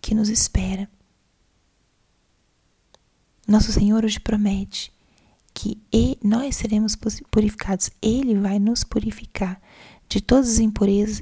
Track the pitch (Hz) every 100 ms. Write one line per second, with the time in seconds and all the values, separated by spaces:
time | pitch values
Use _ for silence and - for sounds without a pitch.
0 | - 214 208 226 - 202 190 190 202 _
1 | _ _ _ _ _ _ _ _ _ _
2 | _ _ _ _ _ _ _ _ _ _
3 | _ _ _ _ - 214 220 - 202 220
4 | 220 208 - 214 208 196 196 - - _
5 | _ _ _ _ _ - - - _ 220
6 | 247 269 202 226 277 - 214 214 220 -
7 | 220 202 - - 214 208 - 190 - -
8 | 220 240 269 208 196 202 202 233 - 220
9 | 220 - - - 190 185 _ - - -
10 | _ 202 - 262 247 226 220 208 196 202
11 | 208 208